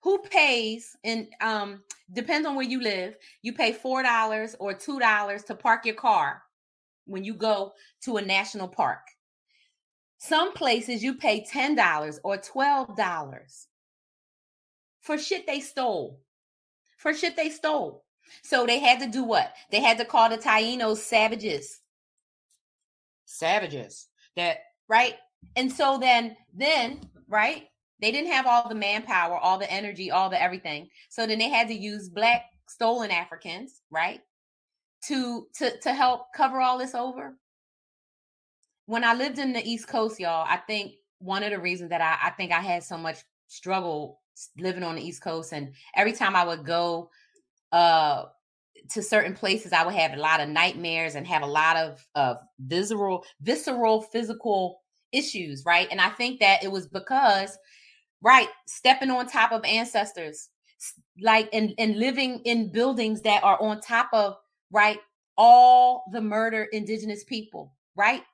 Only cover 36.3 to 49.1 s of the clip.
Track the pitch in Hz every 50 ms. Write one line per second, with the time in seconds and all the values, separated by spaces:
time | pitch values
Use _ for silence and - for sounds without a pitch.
36.3 | - - 302 269 240 262 262 254 254 254 254 254 - 240 240 262 254 - - 269
37.3 | 262 _ _ _ _ _ _ _ _ _ _ _ _ _ _ _ _ _ _ _
38.3 | _ _ _ _ _ _ _ _ _ _ _ - 214 233 - 233 226 247 262 294
39.3 | 247 262 285 262 247 233 - 226 233 220 220 - - 233 220 220 220 - 185 170
40.3 | 165 160 160 - 170 180 - - 214 208 202 190 - _ _ _ _ _ 185 180
41.3 | 190 196 208 208 208 190 170 180 175 180 175 165 175 165 165 160 160 - 143 170
42.3 | 175 - 190 170 170 165 185 196 175 175 - - 175 165 165 165 156 - - _
43.3 | _ _ _ _ - - - 180 190 190 180 175 160 147 147 143 - _ _ _
44.3 | _ - - - _ - 170 185 180 180 180 170 165 160 - 170 175 - - 180
45.3 | 160 165 160 - - 147 143 135 - _ - - - - 202 220 220 - 247 196
46.3 | 190 185 175 170 170 165 151 143 170 170 175 170 170 165 175 - _ _ _ _
47.3 | _ _ _ _ _ _ _ _ - 170 175 170 165 160 156 151 143 - - -
48.3 | _ _ _ _ _ _ _ _ _ - - - - 220 202 -